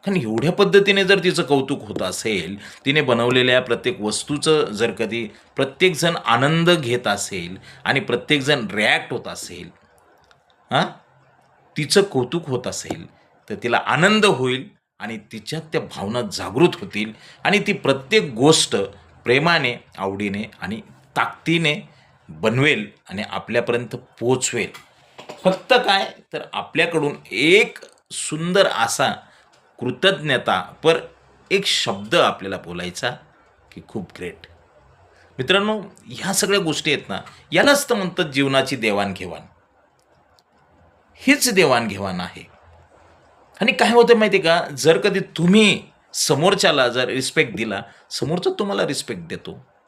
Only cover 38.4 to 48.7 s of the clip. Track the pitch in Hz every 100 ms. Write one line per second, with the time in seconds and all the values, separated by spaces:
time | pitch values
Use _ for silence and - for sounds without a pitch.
38.4 | 139 135 135 135 110 101 101 92 92 78
39.4 | - _ _ _ _ _ _ _ _ _
40.4 | _ _ _ _ _ _ _ _ - 277
41.4 | 262 190 160 123 117 98 98 90 87 -
42.4 | - - - - _ _ _ _ _ _
43.4 | _ - 214 - 208 240 233 233 214 190
44.4 | 160 170 - 143 139 170 202 190 - -
45.4 | 175 202 214 165 - _ _ - - 135
46.4 | 170 196 190 147 123 117 127 131 131 -
47.4 | 143 98 110 98 - - _ - 131 175
48.4 | 381 381 202